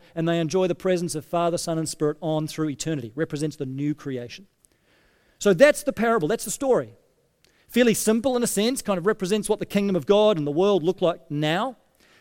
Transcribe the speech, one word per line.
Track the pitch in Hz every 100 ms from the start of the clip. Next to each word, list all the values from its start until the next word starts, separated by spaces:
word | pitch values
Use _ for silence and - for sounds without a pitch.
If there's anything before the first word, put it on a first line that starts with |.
| -
and | 165 165
they | 170
enjoy | 160 185 185
the | 170
presence | 190 180 175 156
of | -
Father, | 170 170 170
Son, | - 160
and | 156
Spirit | - 151 156
on | 165 156 156
through | - 156
eternity. | 135 160 151 117 127
Represents | 160 147 156 -
the | 135
new | 135 147 147
creation. | 143 127 120 - 196 _ _ _ _ _ _ _ _ _
So | 208 180
that's | 285 285
the | -
parable. | - 233 226 156
That's | 226 226
the |
story. | - 269 208 113 110 _ _ _ _ _ _ _
Fairly | 233 240 -
simple | 214 226 269 247
in |
a | 240
sense, | - 220 269
kind | - 185
of | 180
represents | 214 180 214 202
what | 214
the | -
kingdom | 202 202 180
of | 131
God | 202 214 180
and | 147
the |
world | 147 196 196
look | 156 185
like | 175 175 -
now, | 147 156 170 254 233 _ _ _ _